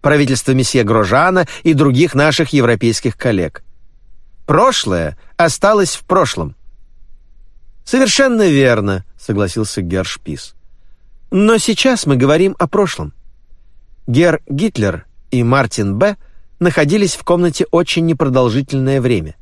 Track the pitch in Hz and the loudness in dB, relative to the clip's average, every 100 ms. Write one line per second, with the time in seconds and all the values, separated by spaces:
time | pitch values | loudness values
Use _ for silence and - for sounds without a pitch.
0 | 143 147 139 131 - 131 123 131 104 110 | 2 2 2 -2 0 0 0 0 2 0
1 | 98 123 170 185 - - - 147 143 127 | 2 2 2 2 -2 -2 0 2 2 2
2 | 165 - 151 139 156 147 117 113 117 110 | 2 2 0 0 0 2 2 2 0 -2
3 | 120 - 127 101 80 - - - - - | -6 -4 -2 -2 -4 -8 -20 -20 -20 -20
4 | - - - - - 143 254 - - 90 | -20 -20 -20 -20 -2 2 2 0 -4 -4
5 | 80 - - - 165 - 196 214 190 - | -4 -10 -20 -2 0 2 2 2 0 -4
6 | - 185 127 - 78 - - - - - | -2 0 0 -2 -8 -10 -20 -20 -20 -20
7 | - - - - - - - - - 254 | -20 -20 -20 -20 -20 -20 -20 -20 -4 0
8 | 262 - 277 233 196 139 131 117 101 95 | 2 2 2 4 2 4 4 2 0 -4
9 | - - - 104 101 113 107 - 87 95 | -8 -18 -6 -2 -2 -4 -6 -6 -4 -4
10 | 92 - - 71 - - - - - - | -4 -8 -12 -14 -14 -20 -20 -20 -20 -20
11 | - - - 190 208 226 - 214 262 247 | -20 -20 -4 0 4 2 2 0 0 0
12 | - 135 131 156 190 - 170 202 196 - | 0 2 2 4 2 0 -2 0 -2 -4
13 | 76 - - - - - - - - - | -12 -14 -20 -20 -20 -20 -20 -20 -20 -16
14 | - 123 170 160 - 139 117 - 104 82 | -2 2 2 0 -4 -4 -4 -2 -4 -4
15 | - - - 127 117 135 123 - 101 98 | -12 -20 -6 -2 2 0 0 -2 -4 0
16 | 202 202 - - - - 175 165 151 208 | 0 -2 -14 -20 -20 -2 -2 0 0 2
17 | 196 - - 175 175 - - 165 175 - | 0 -2 -2 0 0 -2 -2 0 0 -2
18 | 165 160 151 127 123 113 135 139 131 139 | -2 0 0 2 2 0 -4 -4 -2 0
19 | 123 110 78 - | 0 -2 -4 -14